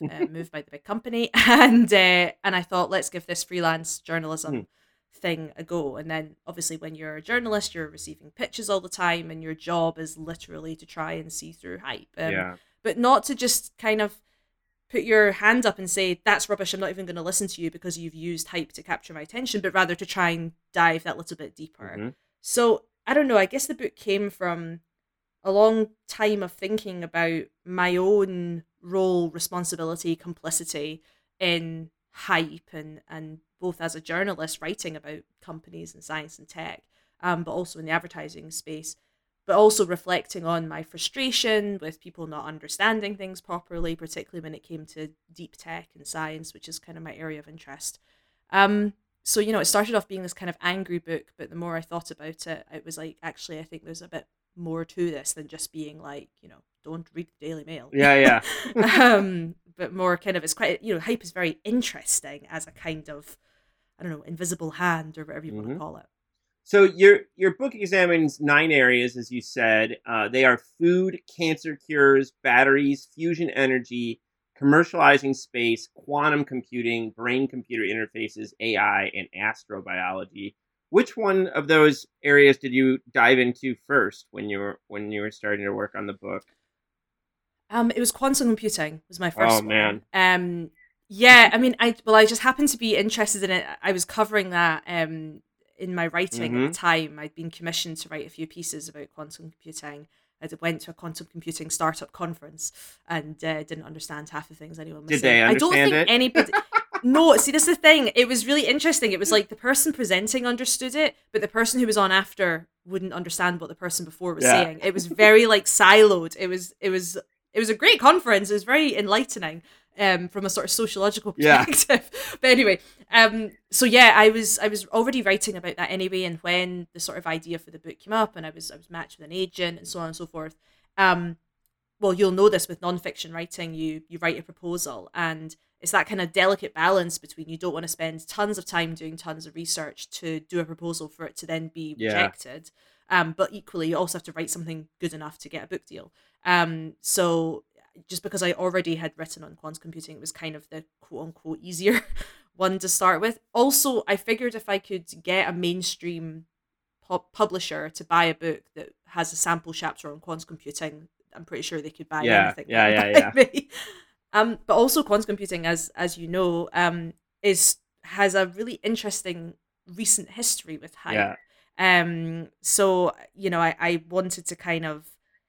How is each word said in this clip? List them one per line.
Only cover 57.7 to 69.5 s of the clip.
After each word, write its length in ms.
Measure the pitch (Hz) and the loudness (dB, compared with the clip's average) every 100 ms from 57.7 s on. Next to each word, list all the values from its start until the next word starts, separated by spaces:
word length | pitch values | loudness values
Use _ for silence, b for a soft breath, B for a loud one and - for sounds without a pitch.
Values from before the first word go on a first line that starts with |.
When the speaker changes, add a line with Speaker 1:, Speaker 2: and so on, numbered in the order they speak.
| 156 127 | -18 -4
Speaker 2:
Yeah, 220 | 139 143 139 | 4 6 8
yeah. 240 | 131 113 B B B | 8 6 B B B
Speaker 1:
<laughs> 260 | 233 220 - 240 208 | 0 4 6 8 6
Um, 380 | 196 180 165 - _ 175 | 4 -4 -8 -12 _ -14
but 180 | 160 | -12
more 220 | 185 185 175 | -4 -2 0
kind 180 | 202 180 | -2 -4
of, 80 | |
it's 80 | 160 | -6
quite, 280 | - 156 - | -4 -4 -4
you 100 | 220 | -4
know, 80 | 170 | -6
hype 220 | 185 240 | -4 -6
is 60 | 170 | -6
very 260 | 185 170 - | -4 -4 -4
interesting 800 | 208 247 - - - - 139 143 - | -4 -4 -4 -8 -6 -4 -6 -16 -14
as 160 | 160 156 | -14 -14
a 40 | |
kind 360 | - 165 156 151 | -12 -10 -10 -12
of, 300 | 147 - - _ _ _ _ _ _ | -18 -18 -20 _ _ _ _ _ _
I 40 | |
don't 100 | 175 | -12
know, 100 | 147 | -12
invisible 500 | - 165 175 180 160 | -12 -8 -6 -6 -10
hand 440 | - 175 165 156 156 | -4 -4 -4 -6 -16
or 80 | |
whatever 220 | 151 151 156 | -14 -14 -12
you 80 | |
wanna 140 | 107 110 | -12 -10
Speaker 2:
Mm-hmm. 100 | 165 | -10
Speaker 1:
call 180 | 160 156 | -12 -16
it. 100 | - _ _ _ _ _ | -20 _ _ _ _ _
Speaker 2:
So 180 | - 202 | 2 6
your, 360 | 190 165 196 202 - - | 6 8 8 8 2 -2
your 180 | 185 | -2
book 200 | - 269 | 0 -6
examines 640 | 226 190 190 175 165 151 - | -6 -2 2 4 4 2 0
nine 300 | 147 147 160 | 2 4 4
areas, 460 | 143 123 123 123 123 | 4 6 4 0 -4
as 140 | 113 | -10
you 80 | 123 | -10
said. 560 | - | -8